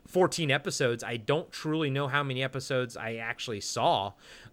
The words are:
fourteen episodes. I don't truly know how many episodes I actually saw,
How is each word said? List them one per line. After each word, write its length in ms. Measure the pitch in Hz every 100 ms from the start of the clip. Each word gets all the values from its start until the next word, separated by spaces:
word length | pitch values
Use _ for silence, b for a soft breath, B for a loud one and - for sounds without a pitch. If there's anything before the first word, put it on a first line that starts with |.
| -
fourteen 420 | 185 175 - 151
episodes. 540 | 143 139 - 127 117
I 140 | 117 120
don't 340 | 104 147 -
truly 400 | - 156 160 151
know 160 | 139 143
how 160 | 143
many 180 | 139 127
episodes 560 | 135 131 - 131 123 -
I 200 | 113 113
actually 440 | 113 120 - 104
saw, 520 | - 120 139 135 98 - B B B